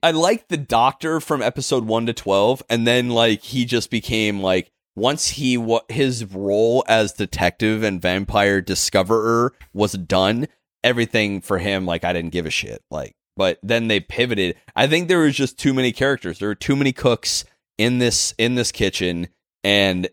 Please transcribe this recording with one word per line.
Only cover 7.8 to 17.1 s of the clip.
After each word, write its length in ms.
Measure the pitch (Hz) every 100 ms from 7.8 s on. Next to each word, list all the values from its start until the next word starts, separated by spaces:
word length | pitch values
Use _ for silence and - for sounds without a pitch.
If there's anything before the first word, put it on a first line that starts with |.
and 200 | 110 95
vampire 580 | 90 92 98 104 101 98
discoverer 920 | 92 92 - 98 95 113 113 117 123 _ -
was 200 | 98 104
done, 560 | 98 85 95 95 117 151 _ _ _
everything 560 | 120 120 113 117 104 98
for 160 | - 95
him, 280 | 101 98 92
like, 180 | 85
I 80 | 87
didn't 200 | 87 85
give 120 | 85
a 60 | 78
shit. 320 | - 50 57 _
Like, 240 | 78 64 _ _ -
but 220 | 95 85
then 260 | 98 117 113
they 120 | 101
pivoted. 560 | - - 123 104 90 - -
I 120 | - 139
think 200 | 160 175
there 120 | 180
was 140 | 151 123
just 220 | 131 -
too 140 | 143
many 200 | 131 127
characters. 460 | - 135 135 90 -
There 100 | 101
were 60 |
too 220 | 104 - 143
many 160 | 139
cooks, 520 | 127 127